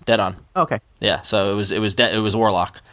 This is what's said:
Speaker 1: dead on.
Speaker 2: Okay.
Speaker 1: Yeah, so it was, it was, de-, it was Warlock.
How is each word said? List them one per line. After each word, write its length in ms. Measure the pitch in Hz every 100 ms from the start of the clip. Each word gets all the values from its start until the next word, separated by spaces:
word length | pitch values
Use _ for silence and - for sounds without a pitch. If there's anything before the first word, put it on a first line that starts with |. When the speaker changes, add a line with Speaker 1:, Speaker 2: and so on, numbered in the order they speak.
| -
Speaker 1:
dead 140 | 113
on. 160 | 95 92 -
Speaker 2:
Okay. 260 | 185 160 104 - -
Speaker 1:
Yeah, 200 | 107 82
so 320 | - 107 98
it 40 | 101
was, 160 | 98
it 80 | 95
was, 140 | 107
de-, 200 | 98 120
it 60 | 107
was 140 | 107
Warlock. 460 | 107 110 92 90 - -